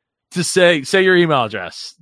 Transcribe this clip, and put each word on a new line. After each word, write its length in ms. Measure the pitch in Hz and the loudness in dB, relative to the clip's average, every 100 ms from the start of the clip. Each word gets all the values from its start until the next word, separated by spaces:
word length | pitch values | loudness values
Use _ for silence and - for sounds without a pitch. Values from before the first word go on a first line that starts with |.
| _ _ _ | _ _ _
to 120 | 180 | -8
say, 400 | 165 185 175 160 | -2 2 2 2
say 180 | 131 190 | 0 0
your 140 | 190 180 | 2 2
email 300 | 165 139 110 | 2 0 -2
address." 500 | 101 87 - - - | -6 -12 -14 -18 -18